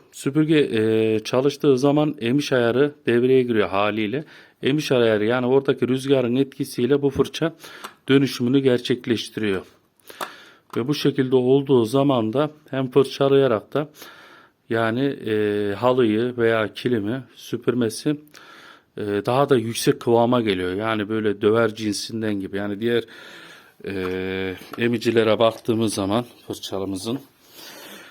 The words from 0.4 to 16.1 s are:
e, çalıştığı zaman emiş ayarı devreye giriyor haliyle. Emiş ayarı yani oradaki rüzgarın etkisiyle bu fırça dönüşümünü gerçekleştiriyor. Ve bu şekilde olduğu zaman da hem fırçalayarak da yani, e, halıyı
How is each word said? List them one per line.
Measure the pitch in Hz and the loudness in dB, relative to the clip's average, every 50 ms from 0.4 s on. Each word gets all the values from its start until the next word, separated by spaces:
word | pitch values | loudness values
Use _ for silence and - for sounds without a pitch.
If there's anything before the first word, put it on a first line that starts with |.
| 156 151 165 147 | 2 2 4 2
e, | 139 - - 110 110 110 110 110 110 110 110 107 | 2 2 0 0 0 2 2 2 2 2 0 -2
çalıştığı | 107 - - 127 135 143 139 - - 147 135 123 | -2 -2 -2 0 0 0 -2 0 2 2 4 4
zaman | 139 143 143 151 151 151 143 - | 4 2 4 4 0 0 -2 -4
emiş | 113 117 127 147 143 - 139 | -2 0 0 0 0 0 0
ayarı | 127 120 117 113 123 147 147 147 _ - | 2 2 2 2 2 0 0 -2 _ -2
devreye | 127 117 120 123 127 131 131 127 | 0 2 2 4 4 4 4 4
giriyor | 120 113 107 98 87 | 2 2 0 0 0
haliyle. | 95 98 104 107 104 110 107 101 117 147 160 - - - - _ _ - - | 0 0 0 0 0 -2 -4 -4 -4 -6 -8 -10 -18 -20 -20 _ _ -6 -2
Emiş | 131 135 156 147 - | -2 0 0 0 0
ayarı | 139 123 117 113 110 104 104 | 2 2 4 4 4 2 2
yani | 110 120 127 123 | 0 0 0 0
oradaki | 123 131 139 139 - 131 - 131 120 | 2 2 2 2 2 -2 -2 0 -2
rüzgarın | 127 131 127 135 139 131 123 117 120 | -2 -2 0 0 0 2 2 0 0
etkisiyle | 131 139 135 - - 139 - - - 120 120 143 139 | 0 0 -2 -2 -10 -10 -8 -4 -2 0 2 2 2
bu | 139 139 | 0 -2
fırça | 135 - 131 - - - 160 165 165 _ - - - - - - - _ _ - | 0 0 -2 -2 -2 -4 -4 -4 -6 _ -20 -20 -20 -18 -18 -18 -20 _ _ 2
dönüşümünü | 135 139 139 127 131 - 123 120 135 139 | 4 4 4 2 -2 -2 -2 0 2 2
gerçekleştiriyor. | 135 135 123 120 123 - 123 120 - 127 113 104 - - - 110 107 104 95 90 - - _ _ _ _ _ _ _ - - - - - - - - - - _ _ _ - 110 | 4 4 2 2 0 -2 -4 -4 0 -2 -2 -2 -2 -8 -8 -6 -2 -2 -2 -2 -4 -10 _ _ _ _ _ _ _ -20 -14 -14 -14 -14 -14 -20 -20 -20 -20 _ _ _ -6 -6
Ve | 117 135 | -2 -2
bu | 147 | -4
şekilde | - - 147 135 - 131 127 131 | 0 0 -2 0 0 0 2 2
olduğu | 127 123 127 135 143 139 139 135 123 113 | 2 4 4 4 2 4 4 4 4 4
zaman | 107 120 139 139 143 135 120 110 110 110 | 4 2 2 2 4 2 2 0 0 0
da | 131 151 147 151 - _ - | 0 -2 -2 -4 -12 _ -10
hem | - 135 131 127 | -6 -6 -6 0
fırçalayarak | - 143 131 135 - - 139 139 139 139 135 127 113 101 - _ - | 2 2 2 2 0 0 2 4 4 4 4 4 2 0 -2 _ -4
da | 139 151 147 - - - - - - - - - - - _ _ _ _ - | -4 -4 -4 -10 -20 -20 -20 -20 -20 -20 -20 -20 -20 -20 _ _ _ _ -4
yani, | 117 113 117 113 113 123 139 | -2 0 0 0 0 0 -2
e, | 139 - - - 110 107 107 107 104 104 104 104 101 101 | -2 -4 -4 -4 -2 -2 0 0 0 0 -2 -2 -4 -4
halıyı | 98 120 127 127 131 123 110 | 0 2 2 4 4 4 2